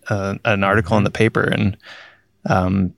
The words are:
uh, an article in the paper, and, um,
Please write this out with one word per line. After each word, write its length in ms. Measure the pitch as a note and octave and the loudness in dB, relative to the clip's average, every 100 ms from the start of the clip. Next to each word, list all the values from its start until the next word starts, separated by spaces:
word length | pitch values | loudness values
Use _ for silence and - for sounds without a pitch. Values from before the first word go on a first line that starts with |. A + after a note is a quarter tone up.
| - | -6
uh, 260 | G#2 G2 G2+ | -4 -4 -4
an 200 | - G2+ | -2 0
article 340 | G2 G#2 E2 A2 | 2 2 2 0
in 60 | |
the 80 | G2 | 0
paper, 320 | - A2 G#2+ | 0 0 2
and, 340 | E2+ - G#2 G#2 - - - _ _ _ - | 0 0 -2 -2 -14 -20 -20 _ _ _ -2
um, 440 | G#2 F#2 G2 F2+ | 0 2 0 -2